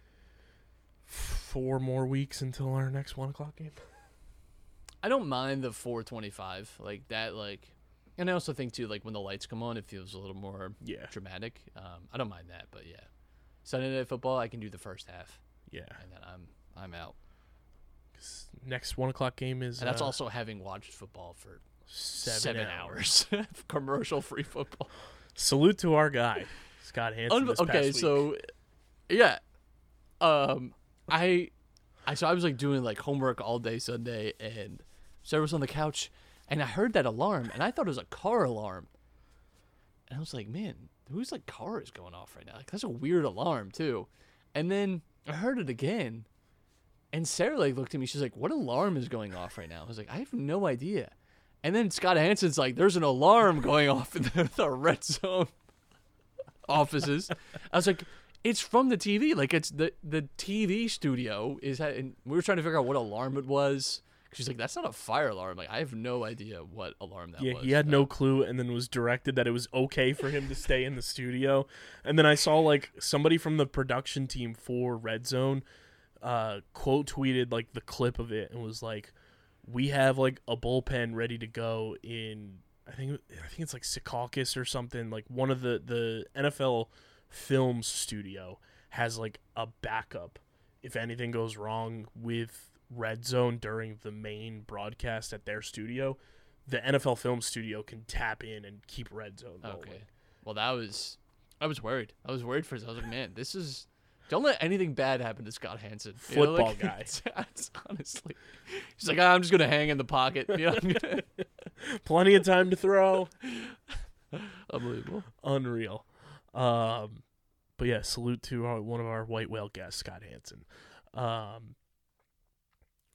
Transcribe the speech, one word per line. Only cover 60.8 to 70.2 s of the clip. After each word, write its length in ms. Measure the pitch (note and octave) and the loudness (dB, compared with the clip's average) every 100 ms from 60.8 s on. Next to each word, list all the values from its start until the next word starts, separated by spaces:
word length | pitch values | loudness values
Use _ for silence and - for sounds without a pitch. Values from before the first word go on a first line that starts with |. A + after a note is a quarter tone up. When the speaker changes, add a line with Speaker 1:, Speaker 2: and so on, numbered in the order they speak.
| A#3 | 0
Speaker 2:
studio 680 | - D3 B2+ A#2+ G#2 A#2+ C#3 | -2 0 0 -2 -4 -4 -4
is 160 | C#3 C3 | -4 -4
ha-," 80 | D3+ | -4
and 260 | B2 C3+ - | -4 -8 -10
we 120 | B2+ D#3+ | -2 0
were 60 | |
trying 140 | F3 F3+ | 2 2
to 60 | |
figure 160 | D#3+ D#3+ | 2 2
out 80 | B2+ | 2
what 100 | C#3 | 2
alarm 400 | A2 G#2 C3 C3+ | 0 -2 -2 -2
it 80 | C3 | 0
was. 560 | C#3 C#3 C#3 - - - _ _ | 2 4 2 -2 -6 -10 _ _
She's 120 | - B2 | -10 -8
like, 120 | A#2+ | -4
"That's 180 | A2+ F4 | -6 -4
not 80 | - | -8
a 60 | |
fire 360 | G#2+ - B2 C#3 | -8 -2 0 0
alarm." 260 | F#2+ F#2 F2+ | -2 -6 -8
Like, 140 | D#2 | -8
I 80 | A2+ | -6
have 160 | D3 | -6
no 280 | A2+ A#2+ B2 | -6 -4 -4
idea 340 | A2 A#2 G#2 F#2 | -4 -8 -10 -12
what 320 | D#2+ G2+ F2+ - | -12 -12 -12 -10
alarm 320 | G2 F#2+ F2 | -14 -12 -14
that 80 | F2 | -6
Speaker 1:
Yeah, 120 | C3 | -4
Speaker 2:
was, 100 | B2 | -2
Speaker 1:
he 60 | C3 | 4
had 140 | C#3+ D3 | 4 6
Speaker 2:
though. 140 | C#3 | 6
Speaker 1:
no 40 | C#3 | 6
clue, 360 | - C3+ C3+ | 4 4 4
and 140 | B2 B2+ | 4 0
then 140 | B2 | -2
was 140 | A#2+ B2 | -4 -4
directed 480 | B2+ A#2 B2+ C#3 C3 | 0 0 0 0 2
that 100 | A#2+ | 2
it 40 | |
was 140 | A#2+ A#2+ | 0 0
okay 400 | C3 C3 - C3 | 0 2 2 2
for 160 | C#3+ | 2